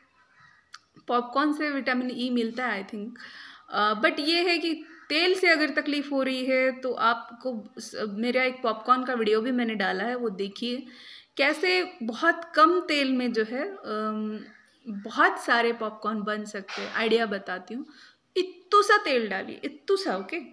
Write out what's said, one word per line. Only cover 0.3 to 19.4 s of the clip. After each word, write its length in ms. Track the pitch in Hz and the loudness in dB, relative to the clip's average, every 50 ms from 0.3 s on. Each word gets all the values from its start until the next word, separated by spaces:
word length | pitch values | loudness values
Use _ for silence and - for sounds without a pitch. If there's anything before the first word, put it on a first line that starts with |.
| _ _ - - _ _ _ _ - - _ _ _ - - - | _ _ -20 -20 _ _ _ _ -20 -20 _ _ _ -18 -6 0
Popcorn 440 | 240 247 240 240 - 277 302 302 | 0 0 0 0 0 0 2 2
से 180 | 294 294 302 294 | 0 0 -2 -2
vitamin 400 | 277 269 226 269 254 247 254 247 | -2 -2 -2 0 0 0 -2 -2
ई 200 | 240 233 247 254 | -4 -4 -4 -2
मिलता 360 | 247 240 226 226 214 247 254 | 0 0 0 -2 -2 -4 -2
है, 200 | 233 208 190 196 | -2 -2 -2 -4
I 40 | - | -8
think। 200 | - 208 202 240 247 - - - - - - - - - - - | -10 -10 -10 -10 -12 -14 -18 -20 -18 -18 -20 -20 -20 -20 -16 -4
अ, 320 | - - 208 214 214 208 | 0 2 2 2 2 4
but 180 | 277 339 320 311 | 2 2 2 2
ये 220 | 285 311 339 349 | 0 2 2 2
है 160 | 349 359 339 320 | 2 2 0 0
कि 160 | 349 330 311 320 - - - - - - | 0 -2 -4 -4 -8 -18 -20 -18 -6 -2
तेल 260 | 294 311 349 370 370 | 0 2 4 4 2
से 140 | 370 370 349 | 4 6 4
अगर 220 | 330 294 311 285 | 6 4 4 0
तकलीफ़ 400 | - 302 294 294 285 294 285 294 | 0 -2 -2 0 -2 -2 -2 -2
हो 120 | 285 269 | 0 0
रही 220 | 262 262 262 254 262 | 0 0 0 -2 0
है, 280 | 262 262 254 262 262 | 2 2 2 2 2
तो 200 | 254 254 254 254 | 0 -2 -4 -4
आपको 720 | 233 - - 226 240 233 - - 240 - - 262 240 214 202 - - 233 | -2 2 2 2 2 0 -4 -14 -16 -8 -6 -6 -6 -6 -10 -12 -14 -14
स-, 280 | 226 - - - 214 214 | -14 -12 -6 -6 -6 -4
मेरा 340 | 196 208 233 247 247 254 | -4 -2 -2 0 2 2
एक 200 | 254 254 254 254 | 2 0 -2 -2
popcorn 420 | - - - - - 247 254 254 254 | -2 -2 -2 -2 2 2 2 2 2
का 100 | 254 254 | -2 -2
video 260 | 233 226 208 214 220 | 0 2 2 2 2
भी 100 | 220 262 | 2 0
मैंने 240 | 247 247 233 226 220 | 0 0 0 0 0
डाला 300 | 196 196 185 185 190 202 | 0 0 0 0 -2 -2
है, 100 | 240 254 | -2 -2
वो 140 | 247 240 220 | -2 -4 -4
देखिए, 580 | 190 180 196 202 202 - 240 240 247 277 - - - - - - - - - _ - | -4 -4 -6 -6 -6 -6 -6 -6 -6 -6 -8 -14 -20 -20 -20 -20 -20 -20 -20 _ -2
कैसे 560 | - 269 285 311 302 359 359 370 370 349 - - - | 2 2 2 2 2 2 2 2 2 0 -2 -6 -8
बहुत 500 | 233 226 226 - 320 339 339 339 - - - | -6 -6 -4 2 2 2 2 2 -2 -2 6
कम 260 | 302 311 330 359 359 | 6 6 8 6 4
तेल 320 | 339 - 302 285 277 262 | 2 2 2 2 2 2
में 200 | 262 247 247 240 | 2 2 2 0
जो 120 | 214 220 220 | 0 0 0
है, 240 | 220 254 269 311 403 | 0 -2 -4 -4 -4
अम, 720 | 392 - - - 214 214 214 214 214 214 214 214 214 208 - - - - _ _ _ _ - 226 | -6 -10 -8 -6 -4 -4 -2 -4 -4 -4 -4 -4 -6 -8 -12 -16 -20 -20 _ _ _ _ -12 -10
बहुत 500 | 202 202 202 220 - 277 320 381 - - | -10 -10 -10 -6 2 4 4 4 4 0
सारे 340 | - 285 247 233 233 233 | -2 0 2 2 2 2
popcorn 500 | 233 233 220 214 214 - - 208 220 214 | 0 0 -4 -6 -6 -4 -6 -4 -4 -2
बन 220 | 202 214 214 214 208 | -4 -4 -4 -4 -6
सकते 380 | 202 - 196 190 - - 202 | -8 -10 -10 -10 -10 -10 -10
हैं। 120 | 202 208 - | -8 -6 -4
आइडिया 320 | - 226 220 220 233 226 | -2 2 2 4 2 2
बताती 480 | 208 202 196 - - 180 185 - - 220 | 0 -2 -6 -6 -8 -8 -8 -8 -12 -12
हूँ, 120 | 262 302 - - - - - _ _ _ _ - | -12 -12 -14 -18 -20 -20 -20 _ _ _ _ -2
इत्तू 460 | 370 359 - - - - - - 403 | -2 -2 -2 -4 -14 -4 4 6 6
सा 140 | - - 415 | 8 8 6
तेल 320 | 415 427 320 269 240 226 202 | 4 4 2 2 2 2 0
डालिए, 320 | 190 190 | -4 -4